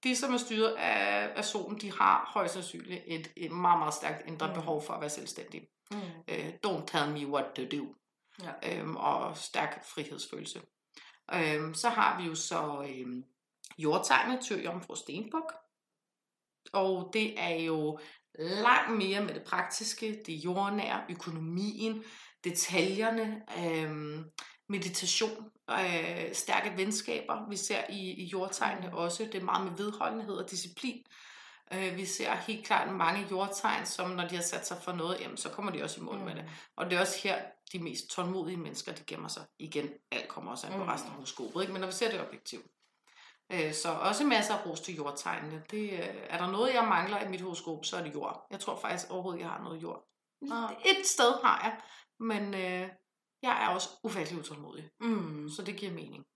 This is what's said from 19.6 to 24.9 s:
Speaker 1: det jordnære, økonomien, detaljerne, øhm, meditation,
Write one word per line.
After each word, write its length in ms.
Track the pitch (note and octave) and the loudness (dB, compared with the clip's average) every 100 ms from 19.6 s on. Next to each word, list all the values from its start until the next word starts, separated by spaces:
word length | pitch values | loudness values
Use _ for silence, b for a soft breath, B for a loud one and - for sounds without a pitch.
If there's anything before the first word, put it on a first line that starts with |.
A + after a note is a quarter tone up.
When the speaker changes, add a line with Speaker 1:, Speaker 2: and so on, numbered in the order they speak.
| F#3 - A3 - A3 G#3+ - | 0 -2 -4 -2 -4 -4 -6
Speaker 1:
det 80 | |
jordnære, 680 | D#3+ E3+ F3+ G3+ G#3 F#3+ - - | -4 0 2 2 2 0 0 -2
økonomien, 960 | F3 - D#3+ D#3+ E3+ G#3 - A3 A3 A3 B B B | -8 -6 -4 -2 -2 -2 0 -2 -2 -8 B B B
detaljerne, 1000 | F3+ F3 - F#3 F3+ F#3+ A3 A3+ A3 G#3+ - - F3 | -4 0 2 4 4 4 2 2 0 -2 -6 -4 0
øhm, 580 | D#3+ D#3 D3+ D3+ D#3 D#3+ - B B _ | 0 0 -2 -4 -6 -8 -12 B B _
meditation, 800 | G3 F3 | -2 -2